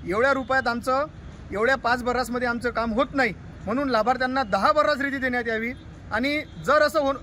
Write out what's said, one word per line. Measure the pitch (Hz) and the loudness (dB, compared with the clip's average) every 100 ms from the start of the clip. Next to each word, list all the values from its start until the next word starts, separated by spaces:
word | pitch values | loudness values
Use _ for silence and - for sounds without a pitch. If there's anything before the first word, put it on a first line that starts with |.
| 170 | -2
एवढ्या | 196 262 | 2 2
रुपयात | 269 262 262 247 | 2 2 0 0
आमचं, | 240 254 262 294 - - - - | -2 0 0 -2 -8 -16 -16 -10
एवढ्या | 190 233 269 | 0 2 2
पाच | 233 247 | 2 0
बर्रासमध्ये | 240 247 233 247 247 | 0 -2 -2 -2 -2
आमचं | 233 247 | 0 -2
काम | 226 233 | -2 -2
होत | 220 294 | 0 0
नाही, | 277 240 170 - - - | 2 0 0 -14 -12 -4
म्हणून | 240 285 | -2 2
लाभार्थ्यांना | 233 214 254 254 262 | 2 2 2 0 0
दहा | 240 190 233 | 0 2 4
बर्रास | 302 302 294 | 4 4 2
रेती | 277 269 | -2 -2
देण्यात | 254 247 233 | -2 -2 -2
यावी. | 220 226 262 - - - | -2 -4 -6 -14 -16 -6
आणि | 208 262 294 294 - 160 | -2 0 -2 -4 -8 4
जर | 302 | 4
असं | 302 311 | 6 4
हो | 277 269 | 0 -2